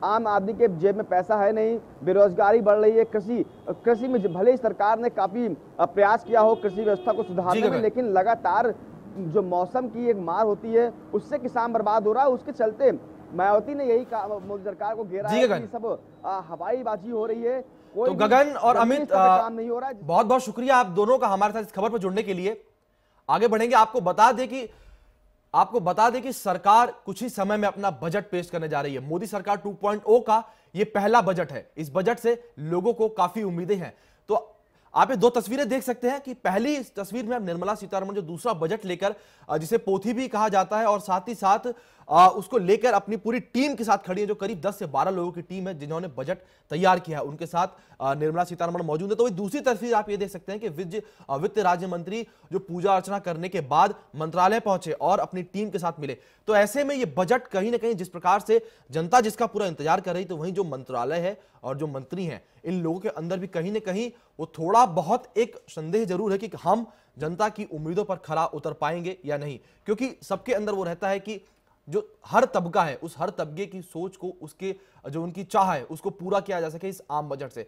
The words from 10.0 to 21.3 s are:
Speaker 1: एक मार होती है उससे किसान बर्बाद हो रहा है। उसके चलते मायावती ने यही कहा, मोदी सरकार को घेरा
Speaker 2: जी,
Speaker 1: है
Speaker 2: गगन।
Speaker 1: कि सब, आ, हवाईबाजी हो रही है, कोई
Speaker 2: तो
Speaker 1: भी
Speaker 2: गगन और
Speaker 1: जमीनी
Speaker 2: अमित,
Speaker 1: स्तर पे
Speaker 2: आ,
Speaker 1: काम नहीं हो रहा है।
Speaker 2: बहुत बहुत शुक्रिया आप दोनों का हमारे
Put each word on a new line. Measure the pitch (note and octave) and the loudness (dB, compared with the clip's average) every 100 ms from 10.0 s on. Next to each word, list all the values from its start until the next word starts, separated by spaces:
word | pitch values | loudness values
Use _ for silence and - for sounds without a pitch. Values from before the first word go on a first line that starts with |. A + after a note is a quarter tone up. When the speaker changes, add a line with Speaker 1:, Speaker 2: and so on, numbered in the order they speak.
| A#3+ | 0
Speaker 1:
एक | G#3 | 0
मार | E3+ F3+ A3 | 0 0 0
होती | G3+ A3+ | 0 2
है | A3+ A#3 - - | 2 2 -2 -6
उससे | G#3 G#3 C#4+ | -6 -4 -6
किसान | B3 A#3+ A#3 | -4 -2 0
बर्बाद | A3+ G#3 A3 G#3 | 0 2 2 2
हो | |
रहा | A3 | 4
है। | C#4 | 4
उसके | B3 - | 2 -4
चलते | B3 A3 G#3+ C4+ - - - - | -2 -2 4 2 2 -6 -20 -12
मायावती | E3 F#3+ G#3 A3 | -2 4 4 2
ने | C#4+ | -4
यही | C4+ A#3 | 2 2
कहा, | B3+ A3+ G3+ | 0 -6 -6
मोदी | G#3 F#3+ G3+ | -8 -8 -10
सरकार | G3 - G3+ | -8 -8 -6
को | A3 | -6
घेरा | G#3+ F#3 G#3 | -6 -6 -2
Speaker 2:
जी, | A3 | 2
Speaker 1:
है | B3 | 4
Speaker 2:
गगन। | F#3 | 2
Speaker 1:
कि | D3+ | -4
सब, | A#3+ A3 F3 - - - | -8 -6 -6 -8 -12 -6
आ, | F#3+ | -6
हवाईबाजी | E3 E3 F3 B3 A#3+ G#3+ G3 | -8 -10 -4 -4 -4 -6 -6
हो | A#3 A3 | -6 -4
रही | A3+ | -4
है, | A#3 B3+ B3+ - _ | -2 -4 -8 -18 _
कोई | F#3+ A3+ | -2 0
Speaker 2:
तो | |
Speaker 1:
भी | F#3 | 2
Speaker 2:
गगन | G#3 B3 D4 | 4 6 4
और | C#4+ A#3 | 2 2
Speaker 1:
जमीनी | A#3+ A#3 C#4 | 4 4 2
Speaker 2:
अमित, | D4 | 2
Speaker 1:
स्तर | F#3+ | 6
पे | |
Speaker 2:
आ, | F#3 F#3 | 6 6
Speaker 1:
काम | A3+ | 2
नहीं | A3+ A#3 | -4 -6
हो | A#3+ | -4
रहा | B3+ | -6
है। | |
Speaker 2:
बहुत | A#3 D3+ E3+ G#3+ | -8 0 2 4
बहुत | B3+ | 4
शुक्रिया | A#3+ A3 B3+ B3+ | 2 -6 4 4
आप | A3 | 4
दोनों | F3 G#3 C4 | 2 4 4
का | |
हमारे | A3 | 4